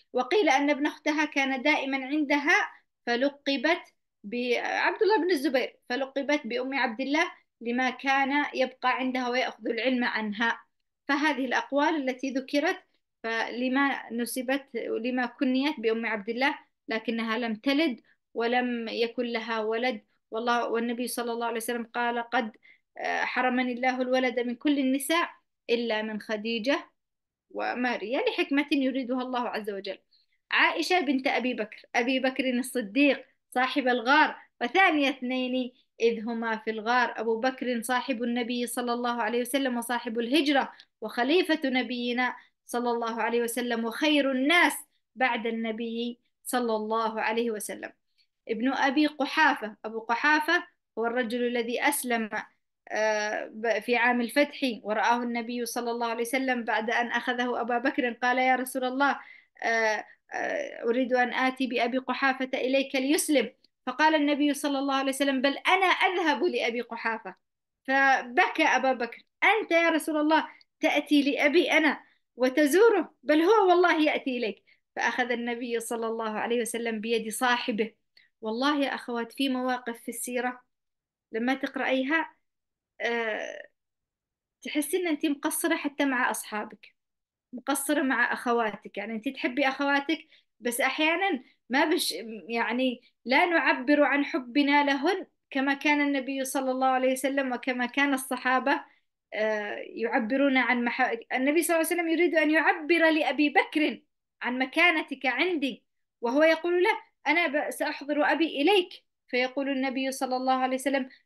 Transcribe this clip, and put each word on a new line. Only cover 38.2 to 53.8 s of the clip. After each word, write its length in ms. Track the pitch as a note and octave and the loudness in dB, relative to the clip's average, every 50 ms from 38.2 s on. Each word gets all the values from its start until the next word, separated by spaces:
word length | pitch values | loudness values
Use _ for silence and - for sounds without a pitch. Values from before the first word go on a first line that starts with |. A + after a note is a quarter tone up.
| A#3+ | -2
النبي 440 | A#3+ A#3+ B3 A#3+ A3 B3 A#3+ A#3+ | -2 -2 -2 -2 -4 -4 -4 -4
صلى 260 | A3+ - C4 B3 A#3+ A#3+ | -4 -4 -4 -4 -2 -2
الله 300 | A#3+ A#3+ A#3+ A#3+ A#3+ A3+ | -2 -2 -2 -2 -2 -2
عليه 180 | G#3+ A#3+ A#3+ | -2 -2 -2
وسلم 360 | B3 A#3+ - C#4 C#4 C4 A#3+ A#3+ | -2 -2 -2 -2 -2 -2 -2 -4
وصاحب 400 | A3+ - B3 A#3 - B3 G#3+ A#3 | -4 -4 -4 -4 -4 -4 -4 -4
الهجرة 540 | A#3 A3+ C4 D#4+ C#4 C#4 C#4+ C4+ A3+ G3+ - - - _ _ - | -2 0 2 2 4 4 2 2 2 0 -4 -16 -20 _ _ -12
وخليفة 600 | - G#3+ - - A#3+ C4 D#4 F#4 F4 F#4 D#4+ D#4 D#4+ | -12 -6 -2 -2 0 2 4 2 4 2 0 0 0
نبينا 720 | C4+ B3 C4 B3+ G#3+ B3+ A#3+ A#3+ A#3+ A#3+ B3 B3+ B3 - - - _ _ _ _ | 0 0 0 -2 -2 -4 -4 -4 -2 -2 0 -2 -2 -4 -8 -16 _ _ _ _
صلى 240 | - - A#3+ B3 A#3+ | -6 -4 -2 0 0
الله 320 | A#3 A#3 A#3 A3+ A3+ A#3 G#3+ | -2 -2 -2 -4 -4 -2 -2
عليه 200 | A#3 A#3 A#3+ A#3+ | 0 0 0 0
وسلم 420 | A#3 A#3 B3+ B3 B3 A#3+ A3+ A3+ | 0 -2 -4 -4 -2 -2 -2 -2
وخير 480 | A3+ A3 - D4 D4+ D4+ D4 C4+ C4+ C4+ | -4 -2 0 2 2 4 4 4 2 2
الناس 420 | B3+ C4 C#4+ E4+ F4 E4 - - - - _ _ _ _ _ _ | 2 2 4 4 6 4 4 2 -2 -10 _ _ _ _ _ _
بعد 320 | A3 C4 B3+ A#3+ A#3+ G#3+ | -2 0 0 0 0 -2
النبي 720 | A#3 A3+ A3+ A3+ A3+ A3 A3 A#3 A3+ A3+ A#3 A#3 A#3+ A#3+ - _ _ _ _ - | -4 -4 -4 -4 -4 -4 -4 -6 -6 -4 -4 -6 -6 -8 -10 _ _ _ _ -8
صلى 320 | - - B3 B3 A#3 A3 | -4 -2 -2 0 0 0
الله 440 | G#3+ G#3+ G#3+ A3 A3+ A3+ G#3+ A3 A3 | -2 -2 -2 -2 0 0 -2 -2 -2
عليه 300 | - G#3 A3 A#3 A#3 A#3 | -2 -2 0 -2 -2 -2
وسلم. 420 | A3 G#3 G3 - F#3+ - - - - _ _ _ _ _ _ _ _ _ _ - | -4 -6 -8 -10 -10 -10 -12 -14 -16 _ _ _ _ _ _ _ _ _ _ -8
ابن 240 | A#3 G3+ A3+ C4 - | -6 -2 -2 -2 0
أبي 340 | - A#3+ C#4 B3+ D4+ D4+ | 0 0 2 2 2 2
قحافة، 680 | D4 - - C4+ C#4+ - D#4 D#4 C#4+ B3 - G#3+ G#3 G#3+ - - | 2 0 -2 -4 -2 0 2 4 4 2 0 -4 -10 -12 -12 -12
أبو 160 | A3 A3+ A3+ | -10 -10 -8
قحافة 640 | A3 - A#3+ - - D4 D4+ D4+ D4+ - E4 F4 - - _ _ _ _ - - | -4 -2 -2 0 2 4 2 2 2 2 0 0 0 -4 _ _ _ _ -6 -4
هو 80 | A3+ | -4
الرجل 400 | A#3 A#3 B3+ B3 G#3+ A#3 B3 B3 | -2 0 -2 -2 -2 -2 -2 0
الذي 420 | A#3+ A#3+ A#3+ A#3 A3+ B3 - - C#4+ | 0 0 -2 -2 -2 -2 0 0 0
أسلم، 420 | D4 - - B3 A#3+ A3+ A3 G#3+ G#3+ G#3 - - _ _ _ _ _ _ - - | 0 0 -2 -2 -2 -2 -2 -4 -6 -8 -8 -10 _ _ _ _ _ _ -14 -8
آه، 640 | - G#3 G#3+ A3 G#3+ G#3+ G#3 G#3 G#3+ - C#2+ - - | -2 0 0 2 0 0 -2 -2 -4 -6 -6 -8 -8
ب-، 260 | A3 A3 A#3 G#3+ | -4 -2 0 0
في 180 | G#3+ | 0